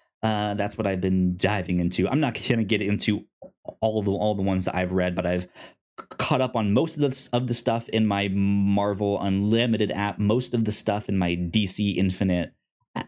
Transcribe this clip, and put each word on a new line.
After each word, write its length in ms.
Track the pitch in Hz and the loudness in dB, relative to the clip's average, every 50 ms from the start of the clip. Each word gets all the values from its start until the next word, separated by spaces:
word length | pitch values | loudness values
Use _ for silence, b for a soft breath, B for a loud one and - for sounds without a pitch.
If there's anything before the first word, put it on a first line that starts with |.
| _ _ _ _ - | _ _ _ _ -2
Uh, 300 | 113 107 104 104 104 104 | 0 0 0 0 -2 -2
that's 220 | 104 101 104 - | -2 -2 -2 -2
what 100 | - 104 | -2 -2
I've 140 | 98 95 90 | -2 0 0
been 360 | 95 95 92 92 90 90 90 90 | 0 2 2 4 2 2 0 0
diving 400 | - 95 107 101 87 90 90 90 | 0 0 0 0 -2 -2 0 0
into. 260 | 87 87 90 - 90 95 | 0 0 0 0 0 0
I'm 120 | - 151 | 0 0
not 180 | 156 123 - - - - | 0 -2 -4 -4 -2 0
gonna 160 | 123 113 107 | 0 0 2
get 180 | 95 107 101 104 | 0 0 0 0
into 420 | 98 107 110 - 113 104 104 - _ _ - - - _ _ _ - - - | 0 -2 -2 0 0 -2 -2 -2 _ _ -20 -20 -20 _ _ _ -18 -10 -4
all 220 | 113 110 107 107 101 | -2 -2 0 0 0
the, 80 | 98 | 0
all 240 | 98 87 101 107 104 | 0 0 0 0 0
the 80 | 98 95 | 0 0
ones 240 | 98 95 92 92 | 0 0 0 -2
that 80 | - - | -2 -2
I've 180 | 92 92 90 92 | -2 -2 0 0
read, 220 | 92 90 90 87 | 0 0 0 -2
but 100 | 90 87 | -2 -2
I've 220 | 87 90 90 90 - B B B B B B _ _ _ - - - - - | -2 -2 -2 -4 -6 B B B B B B _ _ _ -20 -20 -14 -8 -6
caught 220 | - - 151 127 131 | -2 0 2 2 0
up 140 | 120 - | 0 0
on 180 | 117 107 101 101 | 0 0 2 4
most 220 | 127 165 165 - 147 | 2 2 2 0 0
of 40 | 143 | 0
the, 260 | 135 131 - - - - | 0 0 -2 -4 -2 0
of 140 | 123 127 | 0 0
the 80 | 120 120 | 0 -2
stuff 340 | - - 120 113 117 - - | -2 0 0 0 -2 -2 -2
in 180 | - 113 110 | 0 2 2
my 220 | 104 101 101 101 101 | 2 2 0 0 0
Marvel 920 | 95 101 98 101 101 101 98 101 101 101 101 104 101 95 104 101 101 - 92 | 0 0 2 2 2 2 2 2 2 2 2 0 0 0 0 0 0 0 0
Unlimited 680 | 98 95 98 101 104 110 113 120 120 110 101 107 95 - | 0 0 0 2 2 2 2 2 2 2 0 0 0 -2
app, 260 | 92 101 104 - - | -2 -2 -2 -2 0
most 340 | 107 101 113 127 127 - - | 0 2 2 2 0 0 -2
of 120 | 117 113 | -2 0
the 60 | 107 101 | 0 -2
stuff 360 | - - - 101 107 - - | -2 0 0 -2 -2 -2 -2
in 80 | 101 | -2
my 180 | 95 90 87 87 | 0 0 0 0
D 300 | 87 90 85 - 110 104 | 0 -2 0 0 0 0
C 260 | 92 - - 104 101 92 | 0 0 0 0 0 0
Infinite 600 | - 98 92 90 - 98 92 90 87 80 - _ _ _ _ _ _ _ _ - | 2 0 0 0 0 0 0 0 0 -2 -4 _ _ _ _ _ _ _ _ -10
a-, 80 | - - | -10 -8